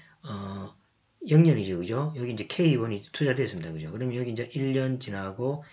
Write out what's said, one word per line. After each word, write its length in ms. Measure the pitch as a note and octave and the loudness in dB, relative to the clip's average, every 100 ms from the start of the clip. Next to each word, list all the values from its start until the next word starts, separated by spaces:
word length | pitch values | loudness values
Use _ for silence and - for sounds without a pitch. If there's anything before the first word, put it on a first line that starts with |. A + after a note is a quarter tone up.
| - _ | -18 _
어, 520 | C3+ G2+ G2 G2 F#2+ - _ _ _ _ C4 | -10 -8 -8 -8 -10 -14 _ _ _ _ 6
영 140 | D3+ | 8
년이죠. 340 | E3+ A#2+ F#2+ F2 | 8 6 2 -2
그죠? 360 | F2+ A#2+ D3+ D3 | -2 -2 -2 -4
여기 140 | A#2+ | -4
이제 160 | A2 G#2 | -4 -4
K원이 580 | - E3+ B2+ A2+ G#2 - | 2 4 4 2 -4 -8
투자됐습니다. 600 | - C#3+ B2+ B2 F2+ E2 | -2 0 2 -2 -4 -8
그죠? 200 | D#2+ D#2 | -8 -8
그럼 240 | G#2 B2+ A#2+ | -4 -4 -2
여기 160 | A#2+ | -4
이제 180 | A2+ A#2+ | -4 -6
일 200 | C#3 C3+ | -4 0
년 260 | C3+ C3 B2+ | 0 0 -2
지나고, 640 | A#2 G2 G2 F#2+ B2+ D3 - | -4 -6 -6 -4 -4 -4 -8